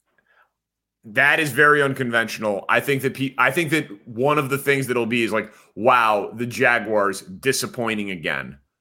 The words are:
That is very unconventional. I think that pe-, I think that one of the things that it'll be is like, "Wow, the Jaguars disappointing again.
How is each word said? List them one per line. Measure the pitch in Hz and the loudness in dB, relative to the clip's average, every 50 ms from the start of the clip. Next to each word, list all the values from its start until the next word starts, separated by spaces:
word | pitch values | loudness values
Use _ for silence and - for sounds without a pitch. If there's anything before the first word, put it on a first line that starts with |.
| _ _ _ _ _ _ _ _ _ _ _ _ _ _ _ _ _ _ _ _ - | _ _ _ _ _ _ _ _ _ _ _ _ _ _ _ _ _ _ _ _ -16
That | 113 101 127 139 143 160 165 | -4 0 2 4 4 4 2
is | 156 143 | 0 0
very | 110 143 147 147 147 147 | 4 4 6 6 6 6
unconventional. | 143 135 127 131 127 120 117 113 113 110 - - 110 104 98 - - - | 4 0 0 -2 -2 0 0 0 0 0 -4 -4 -2 -2 -2 -2 0 2
I | 113 120 | 2 2
think | 120 143 139 131 | 2 0 -2 0
that | 135 127 - | -2 -4 -4
pe-, | 135 135 135 - 120 | -4 -6 -4 0 2
I | 127 135 | 2 2
think | 135 175 165 139 | 2 0 -2 0
that | 160 151 - - 101 - - 127 | 0 -2 -2 -4 -12 -18 -18 -10
one | 107 117 131 147 147 151 | -4 -2 0 2 2 2
of | 143 135 | 0 -2
the | 139 135 | -2 -2
things | - 143 139 135 131 | 0 0 0 0 0
that | 117 | -2
it'll | 120 120 117 | -2 -2 -2
be | 107 123 120 | -2 0 -2
is | 113 98 | 0 0
like, | 110 107 - - - - _ _ - | -2 -4 -4 -6 -12 -20 _ _ -8
"Wow, | 95 107 127 123 120 113 110 107 101 92 - 104 | -2 2 4 4 4 4 2 2 0 -2 -4 -8
the | 113 120 | -8 -8
Jaguars | 120 104 107 131 123 120 117 101 110 107 104 98 98 95 - | -6 -2 0 2 2 2 0 0 0 0 0 0 0 -2 -6
disappointing | - 92 95 - - 135 123 - 127 107 - 123 117 110 110 107 101 98 | -10 -16 -12 -6 -2 -2 -2 -2 -4 -6 -6 -6 -4 -4 -4 -4 -6 -8
again. | 95 80 78 85 73 69 64 64 69 - _ _ _ _ | -8 -8 -6 -6 -6 -6 -8 -12 -16 -20 _ _ _ _